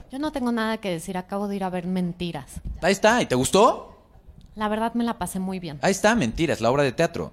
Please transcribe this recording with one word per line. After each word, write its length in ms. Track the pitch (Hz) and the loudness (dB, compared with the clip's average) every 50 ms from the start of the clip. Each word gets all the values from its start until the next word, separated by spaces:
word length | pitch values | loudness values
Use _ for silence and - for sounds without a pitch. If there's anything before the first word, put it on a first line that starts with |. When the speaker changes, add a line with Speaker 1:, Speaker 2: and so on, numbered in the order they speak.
| - - - | -10 -14 -10
Speaker 1:
Yo 60 | 262 | -6
no 120 | 294 311 | -6 -6
tengo 220 | 302 285 247 240 240 | -4 -2 -2 -2 -2
nada 240 | 233 220 220 226 | -2 -2 -2 -4
que 140 | 214 220 202 | -4 -4 -6
decir, 260 | 180 160 160 - 190 | -6 -6 -6 -6 -8
acabo 320 | 180 180 - - 202 202 202 | -8 -6 -6 -6 -4 -4 -4
de 80 | 202 | -4
ir 80 | 202 190 | -4 -4
a 60 | 185 | -4
ver 160 | 175 185 170 | -4 -4 -4
Mentiras. 760 | 180 185 185 180 175 170 - 175 175 165 151 131 - - - - - - - - | -2 -2 -2 -2 -2 -4 -4 -6 -6 -6 -8 -12 -12 -14 -12 -10 -10 -10 -2 2
Speaker 2:
Ahí 100 | 170 196 | 2 2
está, 280 | 196 - 214 226 247 180 | 4 4 4 6 6 2
¿y 40 | |
te 80 | - 131 | 2 2
gustó? 560 | 123 131 135 - 190 214 247 - - - - - - - _ _ - - - - - - - - | 0 0 4 6 6 6 6 4 2 -6 -16 -20 -20 -20 _ _ -20 -20 -20 -20 -20 -20 -20 -10
Speaker 1:
La 120 | - 214 214 | -6 -4 -2
verdad 260 | 208 214 220 233 233 | -2 0 -2 -2 0
me 80 | 233 233 | 0 -2
la 140 | 233 220 - | -2 -2 -4
pasé 220 | 180 175 - 190 | -6 -6 -4 -6
muy 180 | 190 185 190 190 | -4 -4 -6 -6
bien. 200 | 180 165 147 147 - | -8 -10 -10 -2 0
Speaker 2:
Ahí 80 | 180 196 | 0 0
está, 220 | 196 - 208 226 | 4 4 4 4
Mentiras, 460 | 240 160 110 117 147 160 156 120 98 | 4 2 0 0 0 0 0 0 2
la 100 | 110 113 | 2 2
obra 120 | 127 143 143 | 4 4 2
de 100 | 135 110 | 0 2
teatro, 400 | - 165 170 - 92 82 71 | 0 0 0 0 -4 -8 -8